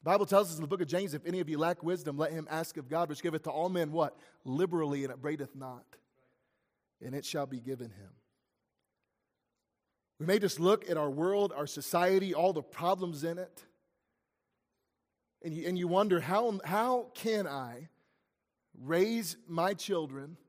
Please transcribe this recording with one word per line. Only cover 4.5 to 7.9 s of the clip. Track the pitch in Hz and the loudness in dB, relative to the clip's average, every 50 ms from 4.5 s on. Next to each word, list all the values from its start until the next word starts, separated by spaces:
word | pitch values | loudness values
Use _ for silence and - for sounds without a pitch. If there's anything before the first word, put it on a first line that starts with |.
| 127 143 180 185 170 170 160 147 143 139 139 | 0 0 0 2 2 0 0 0 0 -2 -4
and | 131 127 | -6 -6
it | 131 | -6
braideth | 127 147 156 139 139 127 - | -6 -6 -4 -4 -6 -10 -10
not. | 135 135 131 127 123 - _ - - _ _ _ _ _ _ _ _ _ _ _ _ _ _ _ _ _ _ _ _ 170 | -14 -14 -14 -14 -16 -18 _ -20 -20 _ _ _ _ _ _ _ _ _ _ _ _ _ _ _ _ _ _ _ _ -14
And | 156 131 | -10 -8
it | 143 139 | -8 -8
shall | - - 160 143 | -6 -4 -4 -4
be | 135 135 127 | -4 -6 -10
given | 117 127 135 123 123 117 | -6 -8 -8 -8 -8 -12